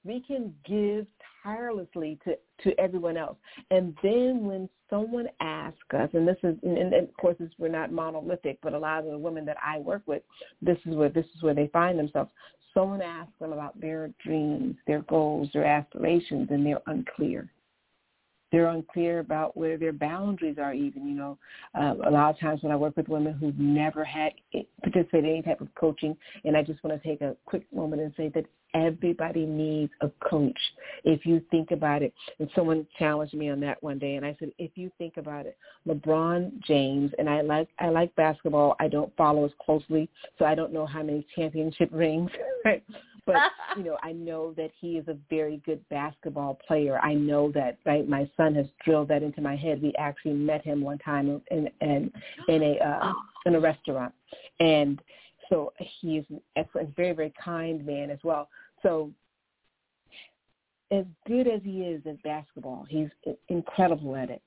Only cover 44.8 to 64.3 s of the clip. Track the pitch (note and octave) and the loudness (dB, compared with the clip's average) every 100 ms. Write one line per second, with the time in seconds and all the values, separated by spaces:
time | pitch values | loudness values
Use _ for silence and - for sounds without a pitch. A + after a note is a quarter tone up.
44.8 | F3 E3 D#3 D3 C#3+ D#3 D3+ D3+ D#3 D#3 | -6 -6 -6 -10 -4 -2 -2 -4 -6 -6
45.8 | _ D3 D3 C#3+ D#3+ C#3+ C#3+ C#3 - D#3 | _ -6 -6 -8 -8 -4 -4 -6 0 2
46.8 | C#3+ C3 - D3 D3 D3 D3 D3 B2+ - | 2 2 2 2 4 4 4 2 -2 -2
47.8 | - D3 C#3+ C#3+ C#3+ - D#3+ D3 C#3 _ | 2 2 2 0 -2 2 4 4 -2 _
48.8 | - D#3 D3 D3 D3+ D3 C#3+ C#3+ D#3+ C#3 | 4 4 4 0 0 -4 -4 -2 -2 0
49.8 | D3 - D3 C#3+ D#3 D3 D3 D3+ D3+ D3 | 0 0 -4 -4 -2 0 0 0 -2 -2
50.8 | C#3 C#3+ - C#3+ C#3+ C#3+ - E3+ D3+ _ | -2 -4 -2 0 0 -2 -4 -2 -2 _
51.8 | D3+ C#3+ - - - - - D#3+ D3+ C#3+ | 0 0 0 -8 -16 -4 2 4 4 4
52.8 | D3 D3 - - - - F3+ E3 D#3+ D3+ | 2 2 -2 -4 -8 -4 2 6 4 2
53.8 | - C3 B2 _ _ - - _ E3 D#3 | -4 -4 -6 _ _ -20 -20 _ 6 6
54.8 | C#3+ C#3+ _ - - _ - F3 C#3+ - | 4 0 _ -20 -20 _ -2 0 0 -10
55.8 | F3+ - E3+ D#3 D3 D3+ _ - D#3 D#3+ | -14 -8 -4 -4 -4 -16 _ -6 -4 -6
56.8 | D#3 C#3+ F3+ D#3+ D#3 - F3 E3+ E3 D#3+ | -6 -2 -2 0 -4 -6 -8 -6 -4 -6
57.8 | D3 C#3+ C#3+ C#3+ E3 D3+ - - - _ | -6 -6 -6 -6 -2 -2 -4 -16 -20 _
58.8 | F#3+ D#3+ D3+ - _ _ _ _ _ _ | 0 0 -4 -12 _ _ _ _ _ _
59.8 | _ _ _ - - _ _ _ _ _ | _ _ _ -20 -20 _ _ _ _ _
60.8 | _ G3+ F#3 D#3+ - A#3+ B3+ G#3+ G3 F#3+ | _ -2 -2 -12 -2 2 2 0 -4 -6
61.8 | F3+ D#3+ D#3 C#3+ D#3 D3+ D3 - C3 B2+ | -6 -6 -8 -10 -8 -8 -10 -14 -12 -12
62.8 | C#3 D3+ D3+ _ - D3 _ F3 - - | -6 -4 -4 _ -12 -12 _ -4 -2 2
63.8 | F#3 D#3+ C#3+ C3+ B2+ | 4 2 -2 -6 -6